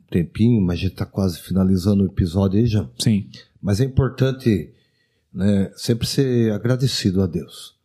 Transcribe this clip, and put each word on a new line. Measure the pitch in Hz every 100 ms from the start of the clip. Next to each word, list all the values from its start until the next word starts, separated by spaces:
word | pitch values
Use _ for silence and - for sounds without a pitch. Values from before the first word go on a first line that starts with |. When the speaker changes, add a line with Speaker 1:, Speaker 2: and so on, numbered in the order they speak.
| -
Speaker 1:
tempinho, | 92 78 - 113 117
mas | 87 85
a |
gente | 98 -
tá | -
quase | - 95 82
finalizando | - 92 92 95 92 98
o | 95
episódio | - 90 92 98 98
aí, | 120
Jean. | 104 - -
Speaker 2:
Sim. | 127 104 - - - _
Speaker 1:
Mas | 95 98
é | 135
importante, | 135 131 - 131 131 117 95 73 _ _ _ _ _ _
né, | 95 98 98 95 -
sempre | - 117 -
ser | - 135 120 113
agradecido | 104 120 127 127 - 101 92
a | 92
Deus. | 80 73 - - _